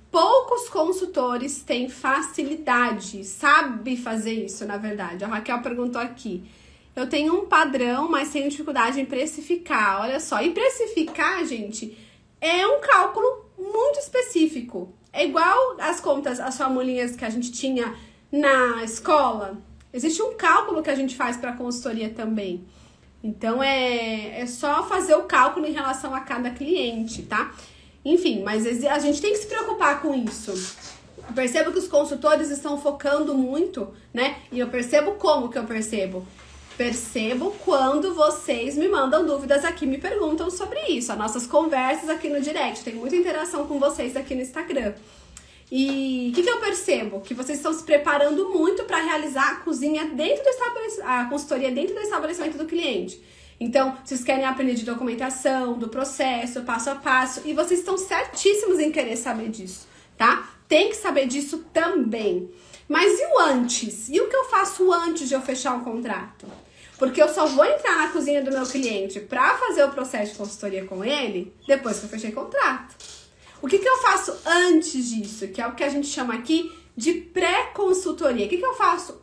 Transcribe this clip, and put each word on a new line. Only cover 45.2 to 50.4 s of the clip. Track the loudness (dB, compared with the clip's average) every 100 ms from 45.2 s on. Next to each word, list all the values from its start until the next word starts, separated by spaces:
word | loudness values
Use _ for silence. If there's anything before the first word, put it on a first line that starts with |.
| -20 -20 -20 -20 -4
E | 0 0 0 -2 -2 0
o |
que | 2
que | 2
eu | 2
percebo? | -2 -2 0 0 0 -8
Que | -10 -8
vocês | -6 -4
estão | -2
se | -4
preparando | 2 4 4 4 4 2 0
muito | 2 2 0 -2
pra | -2
realizar | 0 -2 -2 0 0
a | 0
cozinha | -4 -2 0 0 -2
dentro | -2 0 2